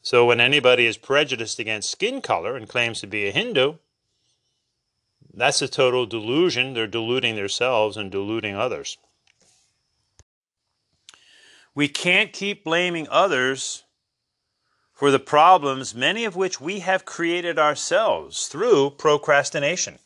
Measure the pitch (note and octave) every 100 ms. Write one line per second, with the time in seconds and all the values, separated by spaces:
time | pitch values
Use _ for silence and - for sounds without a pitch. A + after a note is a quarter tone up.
0 | - B2 A#2+ A#2+ A#2+ D3 B2 B2 A#2 G#2+
1 | - C#3 D3+ B2+ A2 - A2 G#2+ G2+ -
2 | G#3 C4+ - G#3+ G#2 C3 G#2+ B2 A#2 A2
3 | G#2 G#2 G2+ G2+ A#3 G#3 C3+ E3 _ _
4 | _ _ _ _ _ _ _ _ _ _
5 | _ _ _ - B2 C#3+ C#3 - C3 B2+
6 | A#2 A2+ G#2+ C3+ F3+ B2 B2+ B2 A2 A2+
7 | A2+ B2 A#2+ A2 G2 - B2 A#2+ G#2+ G2+
8 | G2+ G2 G2+ A2+ G#2 G2 B2 F2+ C#2+ -
9 | _ _ _ _ _ _ _ _ _ _
10 | _ _ _ _ _ _ _ _ _ _
11 | - - _ _ _ _ _ - D3 -
12 | F3+ F#3 G#3+ - G3 G3+ - E3 F3+ E3+
13 | D3 C#3 F#3+ C#3 B2+ C3+ - - _ _
14 | _ _ _ _ _ _ _ _ _ _
15 | C#3+ C3+ C3+ D3 E3 F#3 C#3+ C3+ C3 A#2
16 | C#3 G3+ A3+ F3 F#3 - C#3+ G3+ F3 F#3
17 | - - E3+ F3 F3 D#3+ D3+ C#3+ - F3+
18 | A3 F2 C#3+ - - C#3+ A#3 F3 C#3 C#3
19 | D#3 D3+ D3 C#3+ C#3 D#3+ C#3+ F3+ - C#2